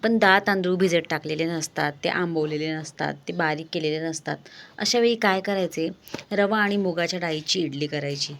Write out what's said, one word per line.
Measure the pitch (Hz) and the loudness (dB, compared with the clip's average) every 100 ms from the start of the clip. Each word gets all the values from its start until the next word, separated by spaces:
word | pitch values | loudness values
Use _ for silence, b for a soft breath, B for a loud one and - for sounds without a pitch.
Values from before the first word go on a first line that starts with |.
पण | 226 226 | 2 4
डाळ | 208 190 202 | 8 6 4
तांदूळ | 196 180 185 | 0 2 4
भिजत | 185 170 165 | 4 4 0
टाकलेले | 156 151 156 165 | -4 -2 -2 0
नसतात, | 165 156 - 147 143 | -2 -4 -2 -2 0
ते | 170 | -2
आंबवलेले | 180 175 165 151 151 156 | 0 0 0 0 -2 -4
नसतात, | 156 156 - 151 147 - | -4 -8 -6 -6 -6 -8
ते | |
बारीक | 175 160 151 160 | -2 0 -2 -4
केलेले | 175 156 156 | -2 -2 -2
नसतात. | 165 160 - 151 - B B B | -4 -6 -6 -8 -10 B B B
अशा | 214 240 | 0 2
वेळी | 233 226 | 4 4
काय | 214 190 | 2 2
करायचे, | 190 196 180 - 160 180 B B B | -2 -2 -2 -2 -6 -6 B B B
रवा | 202 202 214 | 0 2 2
आणि | 202 202 | 2 2
मुगाच्या | 190 170 170 180 | 0 0 -2 -2
डाळीची | 170 156 156 190 | -4 -4 -2 -2
इडली | 160 139 151 | -2 -2 -4
करायची. | 147 143 139 - | -4 -4 -6 -6